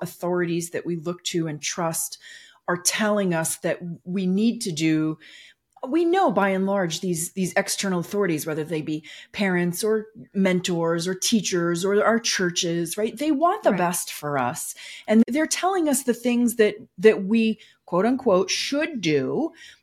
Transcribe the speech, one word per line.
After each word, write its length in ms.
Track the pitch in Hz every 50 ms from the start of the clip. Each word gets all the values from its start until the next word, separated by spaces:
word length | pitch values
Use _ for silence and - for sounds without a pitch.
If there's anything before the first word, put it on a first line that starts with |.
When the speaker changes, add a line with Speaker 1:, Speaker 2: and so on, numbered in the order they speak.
Speaker 1:
authorities 680 | 180 170 - - 180 175 180 175 175 170 170 175 170 -
that 140 | - - -
we 120 | 165 175
look 280 | 165 147 175 175 - -
to 220 | - - 170 160
and 140 | 160 151 147
trust 580 | - - - 190 170 165 165 - - - - - - - - - - - - _ _ -
are 80 | 180
telling 560 | 175 - - - - 220 208 208 208 196 180
us 240 | 170 160 165 - -
that 240 | - - 170 - - 175 175 165 - _
we 220 | 180 180 196 185
need 340 | 180 185 202 220 240 214 233
to 100 | - 196
do. 460 | 156 147 160 160 156 156 156 156 156 - - - - - - - _ _ _ _ _ _ -
We 200 | 262 285 339 349
know 240 | 339 359 392 381 285
by 180 | 175 202 196 196
and 160 | 190 190 190
large 360 | 196 202 202 180 165 156 -
these, 320 | 196 185 175 160 170 -
these 200 | - 196 185 165 - 196
external 420 | 190 - - - 202 196 185 175
authorities, 460 | 165 - 208 202 202 180 160 143 -
whether 180 | 160 151 160 151
they 160 | 165 170 156
be 240 | 151 160 151 156 - - - - - -
parents 520 | - - 202 190 180 175 175 175 170 - 226
or 220 | 214 220 220 214 - _ - 131 -
mentors 720 | - 196 190 185 185 180 180 190 175 165 165 165 170 170 165
or 80 | 185 185
teachers 680 | 185 - - 240 208 151 - 185 175 170 170 175 170 190
or 180 | 196 202 208
our 160 | - 208 226 226
churches, 800 | 226 - - - 185 175 170 - 185 170 170 170 170 160 -
right? 180 | 208 220 233 220
They 180 | 226 294 311
want 320 | 294 269 330 349 403 427 -
the 60 | 294
Speaker 2:
Right. 80 | 202 180
Speaker 1:
best 320 | 175 170 180 - - -
for 280 | - - 151 147 143 135
us. 360 | 123 123 165 - - - - - - - - - -
And 160 | - 214 226 233 -
they're 180 | 240 302 311
telling 440 | - - - 339 370 392 370 320 294
us 140 | 262 - -
the 100 | 247 226
things 420 | 233 - 247 240 240 240 233 240
that, 200 | - 214 208 - - - - _
that 280 | - 185 220 185 - 196
we, 340 | 185 226 226 226 220 214 - - - _ _ _
quote 220 | - 175 175 202
unquote, 440 | 240 269 247 - 226 185 185 190 -
should 520 | - - - - 277 285 320 339 311 226
do 500 | 170 156 151 139 131 131 135 214 311 320 - - - - - _